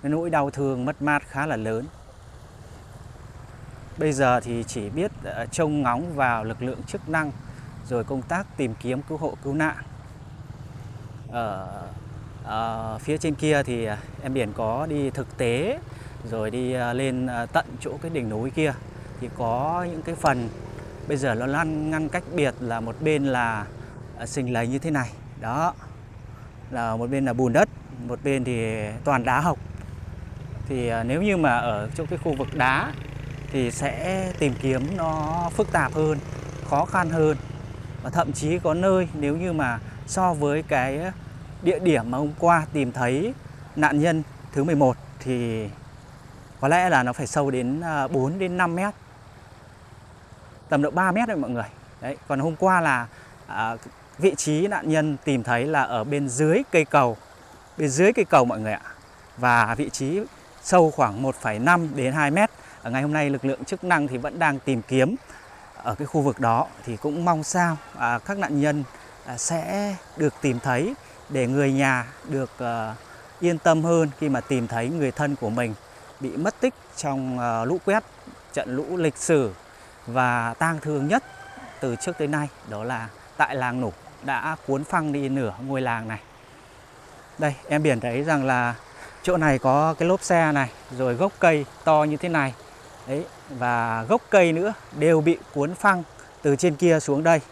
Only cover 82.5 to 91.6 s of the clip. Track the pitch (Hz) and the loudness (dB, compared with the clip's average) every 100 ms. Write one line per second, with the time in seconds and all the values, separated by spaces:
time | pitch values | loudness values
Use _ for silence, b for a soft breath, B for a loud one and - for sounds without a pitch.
82.5 | - - 104 113 127 113 - - - 151 | -8 -12 -8 -6 -6 -8 -14 -20 0 0
83.5 | 135 127 123 117 90 - - 131 131 151 | 2 -2 0 -4 -6 -18 -12 -6 -4 -4
84.5 | 160 - 135 151 180 156 143 135 135 117 | -6 -2 -2 0 -2 0 -2 0 0 -2
85.5 | 95 135 135 127 117 110 110 - - - | -4 -4 -2 -2 -2 -4 -10 -12 -20 -20
86.5 | - - - - - - - - - 156 | -20 -20 -20 -20 -20 -20 -20 -20 -2 -2
87.5 | 135 - 151 156 120 120 120 151 151 135 | -2 -2 0 2 2 0 -2 0 2 2
88.5 | 123 120 117 - B B B - 180 156 | 2 2 -2 -12 B B B 0 2 4
89.5 | 135 135 135 156 160 170 185 - 175 160 | 4 4 4 4 2 2 2 4 4 4
90.5 | 143 127 - - 127 131 120 196 - 175 | 2 0 -6 -14 -2 0 2 0 4 4
91.5 | 156 | 4